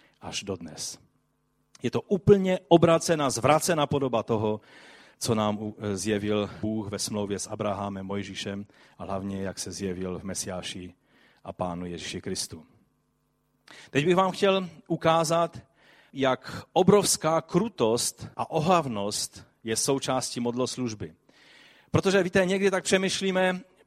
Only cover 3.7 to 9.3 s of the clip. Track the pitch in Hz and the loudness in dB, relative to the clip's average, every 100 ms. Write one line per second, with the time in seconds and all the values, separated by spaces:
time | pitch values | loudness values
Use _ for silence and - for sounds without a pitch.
3.7 | 160 143 143 131 117 104 110 107 107 - | 0 2 0 0 0 0 0 0 -2 -8
4.7 | - - - - - - 107 107 104 107 | -20 -20 -20 -20 -8 -2 2 2 0 -6
5.7 | - 107 95 107 104 104 104 98 - 107 | -6 -4 -2 0 0 0 0 -2 -4 -6
6.7 | 110 101 101 - 107 101 98 - 110 104 | -4 -6 -6 -6 -4 -4 -6 -6 -6 -4
7.7 | 98 101 98 95 101 95 95 104 98 101 | -4 -6 -8 -6 -6 -8 -8 -8 -8 -12
8.7 | _ - - 90 95 98 | _ -20 -14 -8 -8 -6